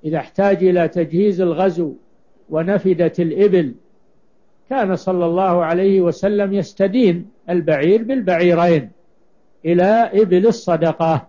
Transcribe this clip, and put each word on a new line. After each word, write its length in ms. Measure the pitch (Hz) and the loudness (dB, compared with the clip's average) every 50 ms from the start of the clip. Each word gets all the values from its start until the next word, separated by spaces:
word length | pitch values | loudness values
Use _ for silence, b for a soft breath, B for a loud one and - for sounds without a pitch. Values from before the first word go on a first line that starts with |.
| - | -6
إذا 140 | 156 156 156 | -6 -6 -6
احتاج 460 | - - _ - 196 202 196 165 185 | -8 -6 _ -2 0 0 2 2 2
إلى 240 | 185 180 175 170 160 | 2 2 2 0 0
تجهيز 520 | - 180 170 147 156 170 202 214 190 175 | -2 -4 -4 -2 0 0 0 0 0 0
الغزو 540 | 190 175 170 151 185 196 170 170 170 147 131 - _ _ _ _ _ _ _ _ _ _ | 0 -2 0 0 0 -2 0 -2 -6 -6 -6 -12 _ _ _ _ _ _ _ _ _ _
ونفدت 720 | 156 156 165 180 202 196 - 190 180 156 175 160 - - | -6 -4 -2 -2 -2 0 0 0 0 2 0 -2 0 -2
الإبل، 540 | 175 165 147 - 202 208 175 175 160 131 117 - _ _ _ _ _ _ _ _ _ _ _ _ _ _ _ _ _ _ | -4 -2 0 2 2 2 4 2 0 -2 -6 -12 _ _ _ _ _ _ _ _ _ _ _ _ _ _ _ _ _ _
كان 260 | 262 269 220 190 185 | -4 -2 -2 -2 -4
صلى 300 | 165 - 185 185 180 175 | -4 -4 -4 -2 -2 -2
الله 380 | 170 170 180 190 185 175 175 170 | -2 0 0 0 0 0 0 0
عليه 360 | 160 170 175 190 196 196 190 | 0 -2 0 0 2 2 2
وسلم 520 | 180 170 - - - 196 208 202 202 190 196 | 0 0 -2 -2 -4 -2 -2 -2 -2 -2 -2
يستدين 800 | 202 170 - - - 196 196 190 254 247 190 170 175 - - _ _ _ - | -4 -4 -6 -4 -2 -2 0 0 2 2 2 0 0 -6 -12 _ _ _ -4
البعير 520 | 175 180 156 170 156 139 143 170 196 226 226 | -4 -2 0 0 -2 0 2 2 2 2 0
بالبعيرين 880 | 214 269 262 208 185 180 165 175 175 170 165 175 175 170 151 127 107 _ _ _ _ _ _ _ _ _ _ _ _ _ _ _ | -2 -4 -4 -2 -2 0 2 2 2 2 2 2 2 2 0 0 -6 _ _ _ _ _ _ _ _ _ _ _ _ _ _ _
إلى 460 | 160 175 175 180 196 214 233 233 - - | 0 0 2 2 2 2 2 0 0 2
إبل 320 | 196 220 180 180 180 190 | 0 2 4 2 2 2
الصدقة. 800 | 233 226 - - - 170 160 165 160 156 - 170 165 160 131 - | 2 0 0 -2 -2 -2 0 0 -2 0 0 0 0 0 -2 -4